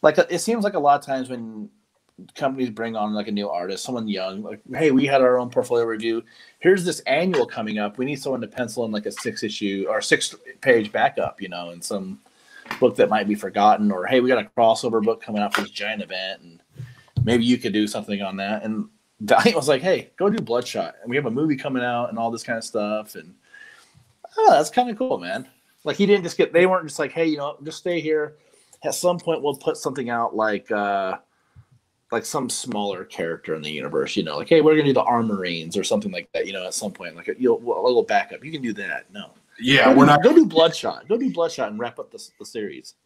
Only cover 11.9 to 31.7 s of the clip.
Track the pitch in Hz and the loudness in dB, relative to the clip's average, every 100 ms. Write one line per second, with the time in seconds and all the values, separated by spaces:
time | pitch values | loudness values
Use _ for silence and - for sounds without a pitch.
11.9 | 104 95 95 _ _ _ - - - 123 | -8 -8 -12 _ _ _ -20 -14 0 0
12.9 | - 110 107 101 104 98 101 101 101 104 | 4 2 2 0 -2 -2 2 4 4 2
13.9 | 92 92 127 123 123 107 - 113 113 123 | 0 2 2 4 2 0 2 4 4 2
14.9 | 113 107 110 - 107 104 - 101 - 104 | 0 0 -2 -4 -4 -2 -2 -6 -8 -8
15.9 | 110 87 92 95 95 87 85 _ - - | -8 -8 -8 -8 -10 -16 -20 _ -18 -18
16.9 | - _ - 110 120 117 123 117 104 107 | -18 _ -2 2 2 4 2 2 0 0
17.9 | 110 104 101 98 98 98 107 110 110 - | -2 -6 -6 -6 -6 -6 -4 -4 -6 -8
18.9 | _ _ _ 104 - 233 190 139 135 180 | _ _ _ 2 4 4 2 2 0 2
19.9 | 160 - - 196 220 120 117 120 113 82 | 0 -2 -2 0 0 -2 -4 -4 -6 -6
20.9 | - 117 127 135 117 156 135 151 131 123 | -8 -6 -4 -2 -2 -2 -2 -4 -4 -2
21.9 | 120 120 113 117 113 - 113 110 113 104 | -2 -4 -4 -4 -6 -6 -8 -4 -4 -4
22.9 | 107 107 92 82 92 _ - - - _ | -4 -8 -16 -20 _ _ -20 -20 -20 _
23.9 | _ _ _ - - 440 151 151 - 247 | _ _ _ -14 4 6 6 4 0 -2
24.9 | 220 254 110 87 95 131 _ _ _ 151 | -2 -4 -4 -4 -8 -10 _ _ _ -8
25.9 | 143 202 202 170 - - 165 185 185 160 | 0 2 2 2 0 2 4 4 2 -2
26.9 | 143 147 165 165 151 143 - 143 151 180 | -6 -6 -2 -2 -2 -6 -8 -14 -10 -4
27.9 | 175 151 156 151 - _ _ _ _ 156 | -4 -2 -2 -2 -10 _ _ _ _ -8
28.9 | - 180 175 170 160 139 135 - 151 151 | -2 0 -2 -2 -2 -2 -4 -4 -4 -6
29.9 | 135 120 117 117 104 110 104 - 107 101 | -6 -4 -2 -2 0 -2 -2 -4 -2 0
30.9 | 101 95 92 _ _ _ _ _ | -2 -2 -6 _ _ _ _ _